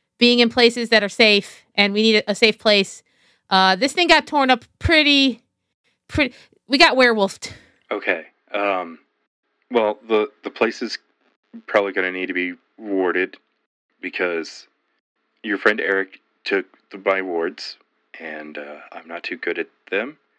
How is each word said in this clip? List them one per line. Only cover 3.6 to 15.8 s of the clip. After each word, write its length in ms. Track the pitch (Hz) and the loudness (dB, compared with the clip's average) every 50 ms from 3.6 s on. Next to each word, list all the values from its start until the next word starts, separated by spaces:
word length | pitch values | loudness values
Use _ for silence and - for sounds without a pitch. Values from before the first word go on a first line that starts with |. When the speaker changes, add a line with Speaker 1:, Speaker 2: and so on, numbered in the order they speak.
| 190 190 190 | 4 4 2
Speaker 1:
this 180 | 185 247 285 - | 2 0 -2 0
thing 140 | 359 349 | 2 2
got 180 | 320 330 302 302 | 4 4 2 2
torn 240 | - 302 285 269 262 | 0 0 0 2 2
up 160 | 254 240 - _ _ - | 2 0 -2 _ _ -6
pretty, 640 | - - 330 311 302 285 285 277 269 269 220 - _ _ _ _ _ _ _ _ _ _ _ _ _ | -2 2 2 4 4 4 4 4 4 2 0 -4 _ _ _ _ _ _ _ _ _ _ _ _ _
pretty, 260 | - - 302 285 247 - - - _ _ _ _ | -6 -2 -2 -2 -2 -4 -12 -20 _ _ _ _
we 120 | - 262 269 | -2 2 4
got 160 | 330 294 247 | 4 4 4
werewolfed. 540 | 262 254 240 226 214 196 190 - - - - - - _ _ _ _ _ - | 4 4 4 4 2 0 -2 -2 -6 -16 -16 -18 -18 _ _ _ _ _ -10
Speaker 2:
Okay. 340 | 110 101 - 104 90 80 - _ _ _ _ _ | -8 -6 -2 -4 -4 -4 -6 _ _ _ _ _
Um, 460 | - 104 104 101 95 92 90 85 82 - _ _ _ _ _ _ _ _ _ _ _ _ _ - 123 | -6 -4 -2 -2 -2 -4 -6 -8 -12 -20 _ _ _ _ _ _ _ _ _ _ _ _ _ -2 0
well, 240 | 117 110 104 104 - - | 0 0 0 -2 -4 -4
the, 220 | 113 110 107 107 - _ _ - | -2 0 0 0 -2 _ _ -16
the 80 | 101 | -10
place 300 | - - 113 110 - - | -4 -2 -2 -2 -2 -6
is 160 | 127 107 - - _ _ _ _ _ _ _ _ _ _ - - - | -8 -10 -10 -12 _ _ _ _ _ _ _ _ _ _ -20 -20 -8
probably 260 | - - 104 101 98 92 | -2 -2 0 0 -2 -2
gonna 180 | 98 92 92 | -4 -4 -4
need 160 | 92 92 92 | -4 -6 -6
to 60 | 90 90 | -6 -4
be 200 | 90 90 90 87 - _ _ _ | -4 -6 -6 -8 -12 _ _ _
warded 600 | - 113 104 98 95 92 90 85 90 92 90 - - _ _ _ _ _ _ _ _ _ _ _ _ | -16 -10 -6 -2 -2 0 0 0 -2 -2 -4 -8 -14 _ _ _ _ _ _ _ _ _ _ _ _
because 680 | - 90 - - 92 87 85 82 80 - - - - _ _ _ _ _ _ _ _ _ _ _ _ _ _ _ - | -14 -12 -8 -6 -4 -4 -4 -6 -8 -10 -14 -20 -20 _ _ _ _ _ _ _ _ _ _ _ _ _ _ _ -8
your 140 | 107 101 | -6 -4
friend 240 | 95 - 107 107 113 | 0 0 0 0 0